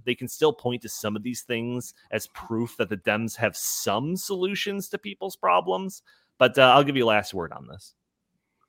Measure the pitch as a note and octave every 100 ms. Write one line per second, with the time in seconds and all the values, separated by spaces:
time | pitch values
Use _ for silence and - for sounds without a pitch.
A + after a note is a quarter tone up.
0 | B2 B2 B2 - D#3 D3+ B2 B2 A2 -
1 | A2 G#2+ A#2+ A#2 - A#2 A#2 B2 - -
2 | _ G#2+ - - - A2+ A#2+ - G#2 G2+
3 | A2+ G#2+ A2+ - A2 - - - A2+ G#2
4 | D3+ F#3 - F#3 F#3+ G3 G#3 G3 - G3+
5 | G#3 G3 F#3+ - F#3 F3+ F3 F#3 F#3+ -
6 | _ _ _ - B2+ C#3 C3 C3+ C#3+ C3+
7 | A2+ G#2 G2 F#2+ D#2+ - B1 E2 - _
8 | _ _ _ _ _ _